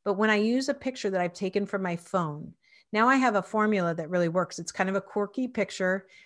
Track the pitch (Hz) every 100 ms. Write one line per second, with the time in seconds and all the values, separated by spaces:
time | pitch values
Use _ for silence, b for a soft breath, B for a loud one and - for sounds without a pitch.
0 | - 190 214 208 214 254 262 277 262 254
1 | 254 190 180 175 190 202 202 196 185 170
2 | - 185 165 147 160 - b b b 208
3 | 233 269 254 208 180 220 214 208 170 165
4 | 156 180 170 175 175 - 165 - 190 190
5 | 190 208 202 - 254 247 190 - 185 190
6 | - b